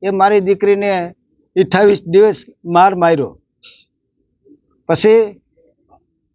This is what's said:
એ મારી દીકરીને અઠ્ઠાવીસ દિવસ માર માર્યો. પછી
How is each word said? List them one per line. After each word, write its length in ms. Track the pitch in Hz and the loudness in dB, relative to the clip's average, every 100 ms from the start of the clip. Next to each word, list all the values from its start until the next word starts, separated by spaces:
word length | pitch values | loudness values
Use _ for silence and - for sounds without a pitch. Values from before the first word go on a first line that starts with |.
એ 80 | 190 | -6
મારી 300 | 196 196 208 | 0 0 2
દીકરીને 760 | 190 196 202 202 202 185 175 - _ _ _ - | 0 -2 0 -2 -2 -4 -8 -14 _ _ _ -4
અઠ્ઠાવીસ 460 | 185 - 208 202 170 | -2 0 2 0 0
દિવસ 380 | 185 214 - - _ | 2 2 0 -12 _
માર 300 | 170 175 190 | -4 2 2
માર્યો. 440 | 185 170 160 135 - _ _ - - _ _ _ _ _ _ _ _ _ _ - | 2 0 0 -4 -12 _ _ -20 -20 _ _ _ _ _ _ _ _ _ _ -6
પછી 520 | 160 214 226 214 202 _ _ _ _ _ _ _ _ _ | -2 2 2 0 -8 _ _ _ _ _ _ _ _ _